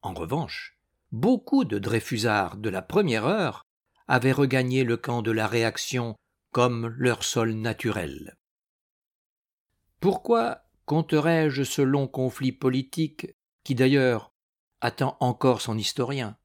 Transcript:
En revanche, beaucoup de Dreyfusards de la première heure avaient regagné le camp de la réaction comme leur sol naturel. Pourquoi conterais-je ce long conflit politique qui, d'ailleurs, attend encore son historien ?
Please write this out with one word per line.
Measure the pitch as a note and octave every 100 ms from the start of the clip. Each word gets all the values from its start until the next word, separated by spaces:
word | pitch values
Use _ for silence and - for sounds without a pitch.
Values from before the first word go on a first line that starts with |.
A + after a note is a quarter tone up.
En | G2+
revanche, | F2 E2+ C#3+ D#3+ - - _ _ _ _
beaucoup | A2 F3 B3 - C4+
de | F#3 G#2
Dreyfusards | G2 A#2 - A#2+ A2+ G#2+ F2+ G2
de | G#2+
la | F#2
première | - F3+ F#3+ A2+ A#2
heure | G#3+ D#3+ - _ _ _ _ -
avaient | B2+ B2+
regagné | C3 C#3 C3 B2+ C3
le | B2 A#2
camp | - A#2+
de | A2
la | A2+ A2
réaction | A#2 A2+ G#2+ - B2+ A#2+ A2 _ _ _
comme | - B2 A#2+ A#2 A#2
leur | B2+ A#2
sol | - - A2+
naturel. | A2 A2+ A2 A2+ G#2+ D#2+ C#2 - - _ _ _ _ _ _ _ _ _ _ _ _ _ _ _ _
Pourquoi | F3+ - - A#3 A3+ - _ _ -
conterais-je | D3+ D#3+ D#3+ D3+ E3 D#3 C3+
ce | C3+ -
long | C3+ C#3+ C3
conflit | C#3 B2+ - C3
politique | - C3+ C3 C3 - D#3 - - - _ _
qui, | - B2
d'ailleurs, | C3 C#3+ B2+ A2+ - _ _ _ _ _
attend | A#2+ - C3+ -
encore | B2 A#2+ C3 A2+
son | - A2
historien ? | G2+ - B2 C#3 A2+ G#2